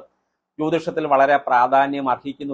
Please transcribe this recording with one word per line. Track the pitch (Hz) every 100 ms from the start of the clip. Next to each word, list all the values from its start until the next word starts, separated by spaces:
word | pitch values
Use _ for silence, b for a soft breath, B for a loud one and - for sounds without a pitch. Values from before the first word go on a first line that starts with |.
| - _ _ _ _ -
ജ്യോതിഷത്തിൽ | 156 165 170 151 151
വളരെ | 135 139 139 -
പ്രാധാന്യം | 123 127 135 139 139 135
അർഹിക്കുന്ന | 123 139 139 143